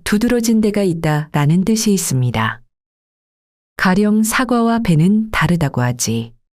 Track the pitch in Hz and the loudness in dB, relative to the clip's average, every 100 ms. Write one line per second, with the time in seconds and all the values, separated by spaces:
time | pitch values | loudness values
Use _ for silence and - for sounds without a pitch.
0 | - 208 240 240 226 220 214 202 196 165 | -2 0 0 0 2 2 2 0 -2 -2
1 | 160 151 151 147 143 170 185 220 214 190 | -2 -2 -2 0 2 2 2 0 0 0
2 | - 131 123 110 110 - - _ _ _ | 0 -2 -2 -2 -4 -6 -14 _ _ _
3 | _ _ _ _ _ _ _ - 196 185 | _ _ _ _ _ _ _ -4 0 0
4 | 208 214 220 - 254 240 233 233 226 156 | 2 2 0 -2 0 0 0 0 2 2
5 | 180 214 220 - 156 175 139 123 123 123 | 4 2 0 -2 0 0 -2 -2 -2 -2
6 | - 113 117 - _ | -4 -4 -8 -14 _